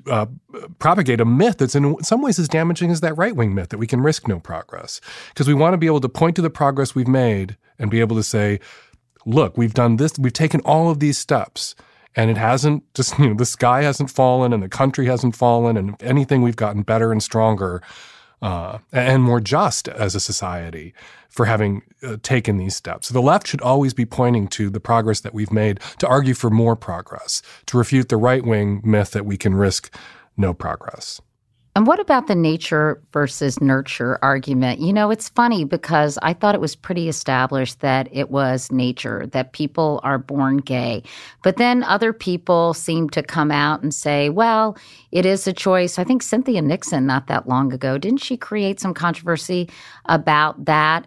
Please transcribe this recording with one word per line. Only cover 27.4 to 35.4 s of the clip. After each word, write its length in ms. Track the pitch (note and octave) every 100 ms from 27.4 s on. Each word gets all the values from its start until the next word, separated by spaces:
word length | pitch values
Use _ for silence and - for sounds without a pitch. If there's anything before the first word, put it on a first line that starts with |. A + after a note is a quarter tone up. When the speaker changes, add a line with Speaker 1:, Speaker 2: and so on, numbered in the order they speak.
| - - -
Speaker 1:
to 100 | B2
refute 320 | A2+ C3+ B2
the 80 | A2+
right-wing 640 | A#2+ C3 A#2+ G#2+ G2+ G2+
myth 280 | G#2+ G#2 G2+
that 140 | G#2 G#2
we 120 | G2
can 160 | G#2 F#2+
risk 380 | G2+ - - - - - _ -
no 160 | F#2+
progress. 640 | E2+ E2+ - - - - - _ _ _ _ _ G3
Speaker 2:
And 100 | A3
what 140 | F4+
about 280 | G4 C4 D#4
the 80 | F3+
nature 640 | D#3+ D#3+ - D#3 D3+ - _
versus 480 | D3 C#3+ - C#3+ B2+
nurture 560 | C#3 C3+ C#3 - A#2+ C3
argument? 560 | C3+ C3+ C3+ B2+ B2+ B2
You 100 | E3
know, 200 | G#3 G#3
it's 180 | G#3+ -
funny 340 | -